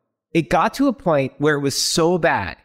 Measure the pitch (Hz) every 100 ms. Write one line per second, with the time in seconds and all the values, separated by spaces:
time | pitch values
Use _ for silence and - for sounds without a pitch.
0 | _ _ _ 165 147 175 214 - 277 220
1 | 175 147 131 - 147 143 139 - - -
2 | 160 180 156 127 90 -